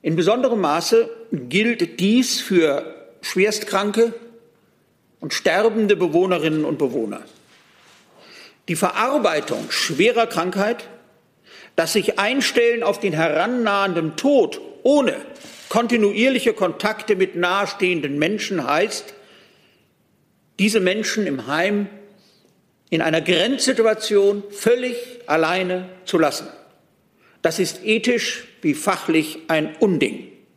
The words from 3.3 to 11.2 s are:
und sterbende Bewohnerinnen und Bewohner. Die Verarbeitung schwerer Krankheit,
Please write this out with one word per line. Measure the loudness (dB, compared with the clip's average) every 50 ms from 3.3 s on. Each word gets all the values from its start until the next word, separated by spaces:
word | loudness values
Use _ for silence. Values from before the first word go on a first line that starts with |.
| 0 0 2 2 0 -4 -6 -4 -2 -2 -2 0 2 2 2 0 0 -8 -16 -20 -20 -20 _ _ _ _ _ _ _ _ _ _ _ _ _ _ _ _
und | -10 -8 -8
sterbende | -2 0 0 0 2 0 0 2 2 2 2 2
Bewohnerinnen | 2 2 2 2 2 2 2 0 0 0 0 0 0 -2
und | -2 -2 -2
Bewohner. | -2 -2 -2 -4 -4 -4 -8 -12 -14 -20 -20 _ _ _ _ _ _ _ _ _ _ _ _ _ _ _ _ -20 -20 -20 -20 -20 -20 -20 _ _ _ -8
Die | -4
Verarbeitung | -2 -2 -2 0 0 -2 0 0 0 0 2 0 0 -4 -4 -8 -8 -6 -6
schwerer | -6 -4 -4 -4 0 2 2 2 4 2 0
Krankheit, | 0 0 -4 -2 -2 -2 -2 -2 -2 -2 -6 -8 -20 -20 -20 _ _ _ _